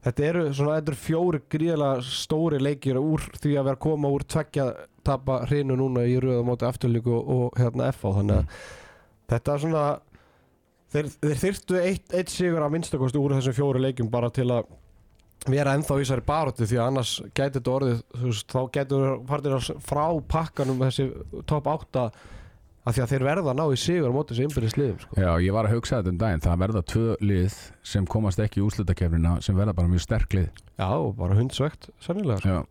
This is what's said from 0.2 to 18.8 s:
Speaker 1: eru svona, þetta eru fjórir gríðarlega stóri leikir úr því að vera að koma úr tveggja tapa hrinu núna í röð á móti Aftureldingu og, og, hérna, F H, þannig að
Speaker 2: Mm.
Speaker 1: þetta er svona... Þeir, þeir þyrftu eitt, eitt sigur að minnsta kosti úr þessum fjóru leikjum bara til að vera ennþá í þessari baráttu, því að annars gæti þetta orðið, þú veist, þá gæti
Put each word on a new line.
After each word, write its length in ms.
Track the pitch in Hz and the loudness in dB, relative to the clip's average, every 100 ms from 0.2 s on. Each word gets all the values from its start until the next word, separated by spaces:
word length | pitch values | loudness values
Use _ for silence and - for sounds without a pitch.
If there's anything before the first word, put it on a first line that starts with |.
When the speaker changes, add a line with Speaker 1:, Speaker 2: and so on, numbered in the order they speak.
Speaker 1:
eru 180 | 147 175 156 | 0 2 0
svona, 200 | 139 147 156 | 0 0 0
þetta 160 | 151 | -2
eru 100 | 143 | -6
fjórir 400 | - 160 175 156 - | -2 0 2 0 -2
gríðarlega 520 | 156 165 160 143 131 | -2 0 2 0 0
stóri 560 | 127 - - 156 165 147 | -2 -6 -2 0 2 2
leikir 360 | 139 143 135 127 | 0 0 0 0
úr 240 | 151 156 - | 2 0 -2
því 220 | - 147 143 | -4 0 2
að 60 | |
vera 120 | 135 131 | 2 0
að 40 | |
koma 280 | 156 151 143 | 0 0 0
úr 140 | 139 | 0
tveggja 440 | 135 165 151 - 131 - - _ | 0 -4 -2 -2 -2 -4 -14 _
tapa 380 | - 135 135 131 120 | -2 -2 0 -2 0
hrinu 280 | 147 135 127 | 0 0 0
núna 260 | 135 123 120 | 0 2 2
í 100 | 127 | 2
röð 220 | 131 123 | 2 0
á 20 | 120 | 0
móti 200 | 123 117 | 0 -2
Aftureldingu 460 | 123 127 117 120 | 0 0 0 2
og, 160 | 117 127 | 0 0
og, 280 | 127 123 - | 0 0 2
hérna, 300 | 123 127 127 | 0 2 -2
F 100 | - | -2
H, 100 | 104 98 | 0 2
þannig 200 | 101 101 | 2 2
að 60 | |
Speaker 2:
Mm. 100 | 73 - - - - - _ _ _ | 0 -6 -18 -20 -20 -20 _ _ _
Speaker 1:
þetta 240 | 117 - | -2 0
er 40 | 143 | -2
svona... 260 | 156 160 147 147 _ - _ _ _ _ _ _ _ | 0 0 0 -2 _ -20 _ _ _ _ _ _ _
Þeir, 160 | 147 151 - | -4 -4 -2
þeir 220 | 151 139 | -2 0
þyrftu 380 | 185 196 - 185 | 0 -2 -2 0
eitt, 340 | 180 190 - | 2 -2 -2
eitt 160 | 180 180 | -4 -2
sigur 320 | - 180 165 | -2 0 2
að 80 | 147 | 0
minnsta 280 | 160 160 151 | 0 -2 -2
kosti 200 | 131 139 | 0 2
úr 160 | 139 | 2
þessum 200 | 135 131 | 2 0
fjóru 280 | 120 143 127 | 2 2 2
leikjum 280 | 131 123 113 | 0 0 -2
bara 200 | 120 120 | 0 0
til 160 | 123 123 | 0 2
að 200 | 120 - - - - - _ _ _ | 2 -2 -10 -20 -20 -20 _ _ _
vera 340 | - 135 139 | 0 2 2
ennþá 240 | 139 160 139 | 0 2 0
í 60 | |
þessari 200 | 135 131 - | 0 -2 0
baráttu, 400 | 151 147 - 110 | 0 0 -2 0
því 120 | 120 | 2
að 80 | 117 | 2
annars 300 | 135 117 - - | 0 -2 -6 -6
gæti 240 | - 139 135 | -2 -2 0
þetta 160 | 120 | 0
orðið, 260 | 131 135 117 - | 0 0 -2 -4
þú 160 | 120 123 | -6 -4
veist, 160 | 107 - | -4 -2
þá 140 | 131 127 | -4 -2
gæti 240 | 143 | -4